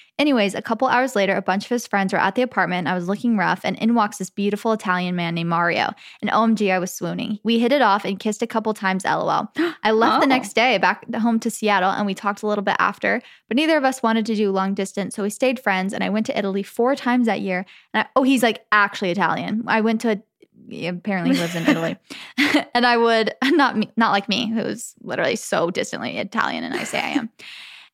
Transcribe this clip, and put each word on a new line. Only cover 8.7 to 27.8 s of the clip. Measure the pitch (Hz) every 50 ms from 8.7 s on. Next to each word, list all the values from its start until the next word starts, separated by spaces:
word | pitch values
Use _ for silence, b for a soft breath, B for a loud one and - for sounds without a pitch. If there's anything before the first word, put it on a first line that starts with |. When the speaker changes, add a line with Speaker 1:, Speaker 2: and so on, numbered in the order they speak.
| 214
Speaker 1:
times, | - 202 190 190 185 -
L | - 151 160 160 160
O |
L. | 156 156 220 - -
Speaker 2:
<gasps> | - 330 339 - - -
Speaker 1:
I | 214
left | 220 220 226 208 220 277
the | 330
Speaker 2:
Oh. | 269
Speaker 1:
next | 262 254 233 - -
day | 226 233 254 233 190
back | 190 180 208 - - - 233
home | 233 214 240 226 226
to | - 233
Seattle, | - - 220 208 202 190 180 196
and | - - 208 202
we | 190
talked | - - 202 202 -
a | - 214
little | 208 208 190
bit | 202 - -
after, | 180 196 202 - - 196 202 247 B B B B B B
but | 220 269
neither | 320 320 320 302
of | 262
us | 262 254 -
wanted | - 226 220 226 214
to | 233 220
do | 202 214 196
long | 190 190 190 196 196
distance, | 202 196 196 - 202 190 - -
so | -
we | 196 208
stayed | - - 262 254 262 247
friends, | - 208 190 185 185 190 -
and | - 190
I | 185
went | 196 220 220
to | - - -
Italy | 208 196 190 196 196
four | - - - 233 254 285
times | 277 - 247 247 254 240 220
that | - -
year. | 196 190 185 180 190 B B B B B B
And | 214 -
I, | - -
oh, | 262 269
he's, | 262 269 240
like, | 247 226 214 - - -
actually | - 208 202 202 - - 202 180
Italian. | 175 196 175 160 160 - 160 170 208 220 233 -
I | - 226
went | 214 226 226 226
to, | - 233 214 208 - _ _ _ _ - _ - - - - - - 175
apparently | 180 175 - 208 196 - - - 277
he | 175
lives | 170 165 175
in | 165 165 -
Italy. | - 165 165 165 180 - _
Speaker 2:
<laughs> | B B B B B B B
Speaker 1:
<laughs> | 294 294 - 294 - - -
And | 240 240
I | 240 240 233
would, | 233 233 226 220 214 208 - - 254
not | 269 330 320 277 240 - 214
me, | 202 - - -
not | 233 202
like | 196 202 202 -
me, | 190 - - 214
who's | 226 226 - - 208 233 - - - -
literally | - - 123 - - 131 -
so | 214 - - 196 160 165 170
distantly | 175 - - - - - - - - -
Italian, | 208 196 - 220 - - - 80 -
and | - -
I | - -
say | - - -
I | - -
am. | - - - - _
Speaker 2:
<laughs> | - B B B B B B B B